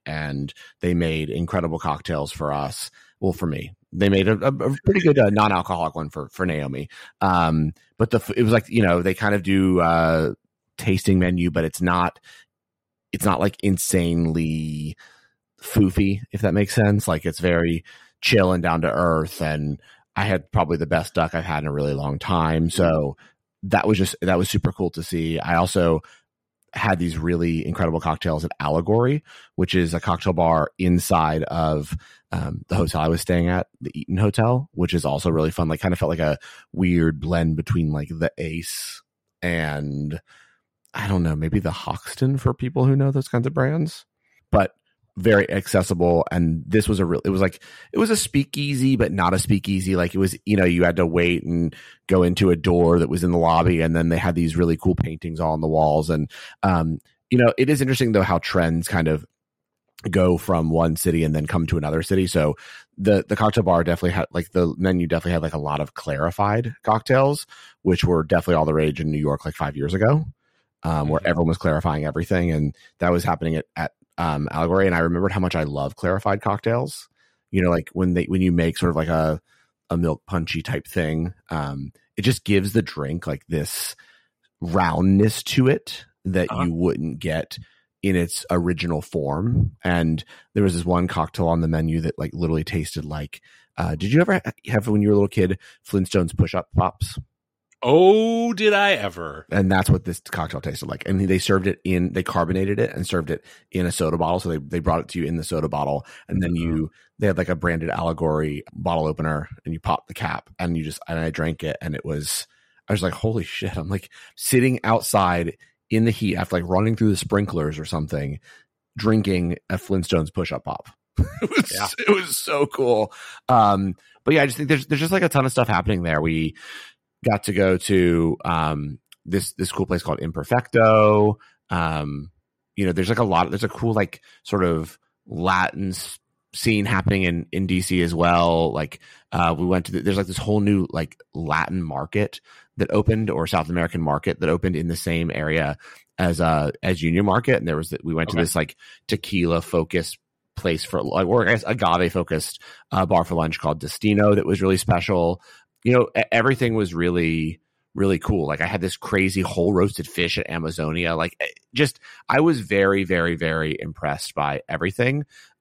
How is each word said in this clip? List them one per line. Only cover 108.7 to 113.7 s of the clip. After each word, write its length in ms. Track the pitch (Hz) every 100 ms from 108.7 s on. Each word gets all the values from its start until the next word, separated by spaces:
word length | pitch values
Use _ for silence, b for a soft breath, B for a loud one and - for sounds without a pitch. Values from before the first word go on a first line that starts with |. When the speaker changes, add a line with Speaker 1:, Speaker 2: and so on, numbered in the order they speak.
Speaker 1:
bottle 320 | - 87 82 78
opener, 440 | 76 80 76 78 - -
and 80 |
you 60 | 80
pop 280 | - 85 -
the 60 |
cap, 360 | - 82 78 - -
and 200 | 90 82
you 60 |
just, 160 | 78 - -
and 120 | 82
I 100 | 80
drank 320 | 78 80 78
it, 140 | 80 71
and 140 | 85 73
it 100 | -
was, 420 | 73 73 - - _ _ _ -
I 60 |
was 80 | 101
like, 100 | 90
"Holy 300 | - 110 110
shit." 340 | 82 - 98